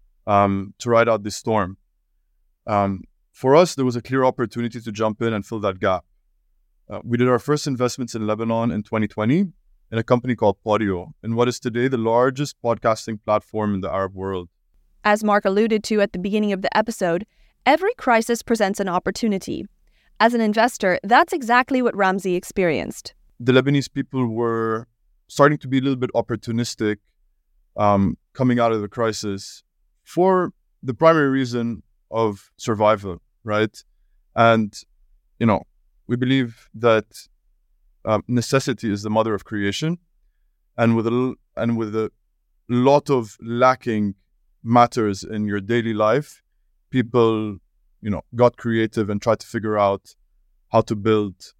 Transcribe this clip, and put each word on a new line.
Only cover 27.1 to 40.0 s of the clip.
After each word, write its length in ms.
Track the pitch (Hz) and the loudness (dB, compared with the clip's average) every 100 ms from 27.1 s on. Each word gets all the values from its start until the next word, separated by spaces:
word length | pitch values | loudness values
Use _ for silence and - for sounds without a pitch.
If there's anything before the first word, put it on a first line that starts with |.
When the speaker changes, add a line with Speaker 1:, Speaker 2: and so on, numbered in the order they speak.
| _ _ _ _ _ _ - | _ _ _ _ _ _ 0
Speaker 1:
um, 420 | 104 101 98 - _ | 2 4 2 -2 _
coming 280 | - 127 120 | -2 0 2
out 120 | 117 | 2
of 80 | 113 | 0
the 80 | 104 | -4
crisis 720 | - 113 104 107 98 - - _ _ _ _ - | -2 -2 -2 -6 -6 -10 -20 _ _ _ _ -6
for 480 | - 185 185 175 - _ _ | 0 2 2 0 -8 _ _
the 120 | 127 | -10
primary 340 | 117 160 165 139 | 2 4 4 2
reason 560 | 135 127 120 117 107 - _ _ | 0 -2 -2 -4 -6 -14 _ _
of 380 | 113 113 101 _ _ | -2 -2 -2 _ _
survival, 640 | - 107 107 107 101 85 _ _ | -4 2 2 2 -2 -12 _ _
right? 400 | 110 107 110 - _ _ _ _ _ - | -4 0 0 -4 _ _ _ _ _ 2
And, 360 | 113 113 107 - - _ _ _ _ - | 4 4 0 -8 -20 _ _ _ _ -2
you 80 | 117 | 0
know, 160 | 101 - _ _ _ - | 0 -4 _ _ _ -6
we 80 | 123 | -4
believe 540 | 127 135 120 - _ 113 | 0 0 -2 -8 _ 0
that, 520 | 117 110 - - - _ _ _ _ _ _ _ - | 4 4 2 -12 -20 _ _ _ _ _ _ _ -2
uh, 160 | 107 - | -2 0
necessity 600 | 123 113 135 139 117 113 | -4 0 -2 -2 -4 -4
is 140 | 101 | -4
the 60 | 107 | -2
mother 240 | 110 110 | 0 0
of 100 | 101 | -4
creation, 540 | - 107 101 - 156 175 | -6 -4 -4 -2 -4 -6